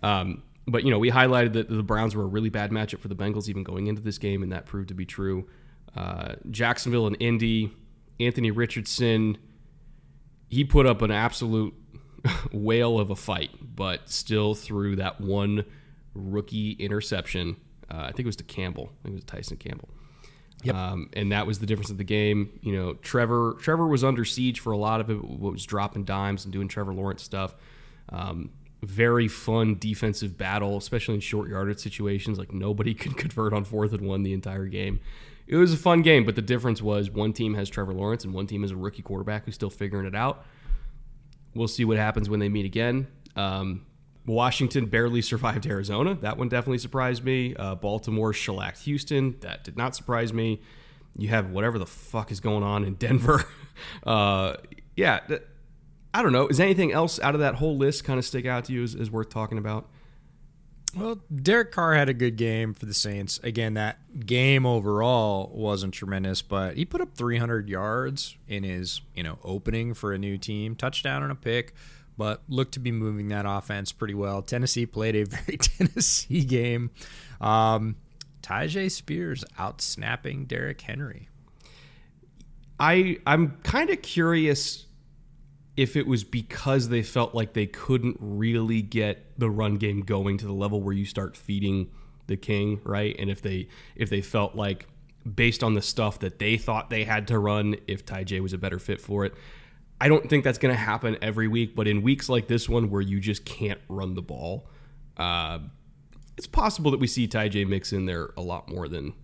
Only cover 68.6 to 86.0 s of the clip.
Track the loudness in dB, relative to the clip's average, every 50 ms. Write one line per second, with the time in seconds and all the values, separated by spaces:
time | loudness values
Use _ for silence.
68.6 | -4 -4 -4 -4 -4 -4 -6 -8 -10 -12 -10 -8 -6 -6 -8 -10 -8 -8 -8 -4
69.6 | -2 -2 -2 -2 -2 -4 -6 -4 -4 -4 -2 -2 -2 -4 -4 -6 -6 -6 -6 -6
70.6 | -4 -6 -6 -4 -6 -4 -4 -4 -4 -4 -4 -4 -4 -6 -6 -6 -4 -2 -2 -2
71.6 | -2 -4 -10 -20 -20 -20 -20 -20 -20 -20 -8 -4 -4 -4 -4 -4 -6 -6 -2 -2
72.6 | -2 -2 -2 -6 -4 -2 -2 0 -2 -2 -2 -2 -2 -2 -2 -2 -2 -2 -2 -4
73.6 | -4 -4 -6 -4 -4 -6 -6 -6 -6 -4 -2 -2 -2 -2 -2 -4 -4 -4 -2 -2
74.6 | 0 0 0 0 -2 -4 -2 -2 -2 2 2 2 0 0 -2 -6 -6 -6 -2 2
75.6 | 2 2 4 4 4 2 4 4 2 2 2 2 0 0 2 2 2 4 4 2
76.6 | 2 2 0 0 -2 -4 -6 -10 -18 -18 -18 -18 -18 -18 -12 -4 2 4 6 6
77.6 | 6 6 4 4 2 -2 -4 -6 -10 -20 -20 -20 -20 -20 -20 -20 -8 -6 -4 -2
78.6 | -2 -2 -2 -2 -2 -2 -4 -4 -6 -6 -6 -4 -4 -4 -6 -8 -8 -14 -10 -8
79.6 | -8 -8 -6 -6 -6 -6 -4 -4 -4 -4 -4 -4 -6 -8 -8 -8 -8 -6 -6 -6
80.6 | -4 -6 -6 -10 -10 -10 -8 -8 -8 -10 -10 -14 -18 -20 -20 -20 -20 -20 -20 -20
81.6 | -20 -20 -20 -20 -20 -20 -20 -20 -20 -20 -20 -20 -20 -20 -20 -20 -20 -20 -20 -20
82.6 | -20 -20 -4 2 4 6 6 6 6 4 2 -2 2 4 6 6 6 4 2 -2
83.6 | -2 0 2 2 2 2 0 -2 -2 -4 0 2 4 4 4 4 4 4 2 2
84.6 | 0 -2 -4 -6 -10 -18 -20 -20 -20 -20 -20 -20 -20 -20 -20 -20 -20 -20 -20 -20
85.6 | -20 -10 0 0 0 2 2 0